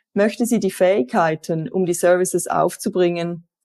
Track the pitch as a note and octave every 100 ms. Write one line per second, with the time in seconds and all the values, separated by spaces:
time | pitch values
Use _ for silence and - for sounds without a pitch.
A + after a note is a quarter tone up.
0 | _ G3+ G#3+ - A#3 A3+ F#3+ - F#3 G#3
1 | B3+ G#3+ E3 D#3+ - D#3+ D#3+ F#3+ F3 F3
2 | F3 F3+ F3+ F3+ - E3+ E3+ - - F#3
3 | F3 E3+ E3+ E3+ - _